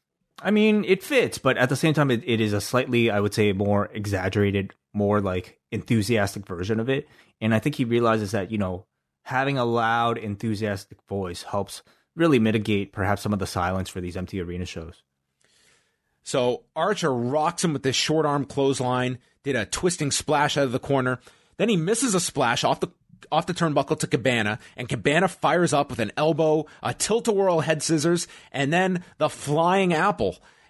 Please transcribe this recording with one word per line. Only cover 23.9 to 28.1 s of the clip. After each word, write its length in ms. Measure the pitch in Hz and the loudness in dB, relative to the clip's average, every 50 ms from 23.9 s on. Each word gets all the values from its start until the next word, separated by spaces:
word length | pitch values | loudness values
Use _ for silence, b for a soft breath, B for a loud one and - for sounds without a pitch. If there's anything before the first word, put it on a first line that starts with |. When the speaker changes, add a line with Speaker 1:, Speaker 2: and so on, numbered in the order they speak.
| 156 - | 0 -2
Speaker 2:
to 60 | - | 0
Cabana, 520 | - - 139 104 131 123 117 107 104 107 110 B B B | 0 -2 0 2 2 2 2 0 0 -2 -4 B B B
and 120 | - 123 113 | -12 -8 -6
Cabana 400 | 139 123 95 143 147 165 185 180 | -6 -2 0 2 2 4 2 2
fires 440 | - - - 156 147 175 175 165 - | 0 0 0 2 2 2 2 2 2
up 180 | 143 143 - | 2 0 0
with 100 | 127 110 | -2 -4
an 120 | 117 104 - | -4 -4 -2
elbow, 500 | - 151 156 165 143 160 156 156 160 151 B B B - | 0 0 0 2 2 2 2 2 2 0 B B B -6
a 100 | 117 123 | -6 -4
tilt-a-whirl 680 | - - - 208 233 233 233 208 196 196 190 175 160 | -4 -2 -2 0 0 0 0 2 2 2 2 2 2
head 220 | 143 147 160 151 - | 2 0 0 0 0
scissors, 440 | - 165 160 139 170 | 0 0 2 2 2